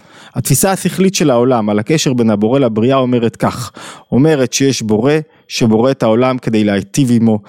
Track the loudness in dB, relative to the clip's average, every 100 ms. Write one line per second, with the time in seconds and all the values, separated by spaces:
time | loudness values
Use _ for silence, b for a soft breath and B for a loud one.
0 | B B B -10 -4 -2 0 -2 -4 -2
1 | -2 0 0 2 2 0 0 -2 -2 -2
2 | 0 0 0 2 2 2 0 0 0 0
3 | 0 0 -2 -2 -6 -6 -12 B B B
4 | B 0 2 2 0 0 0 0 -2 0
5 | 2 0 -2 b b -2 2 2 2 0
6 | 0 2 0 -2 -2 0 0 0 -2 -2
7 | 2 2 2 0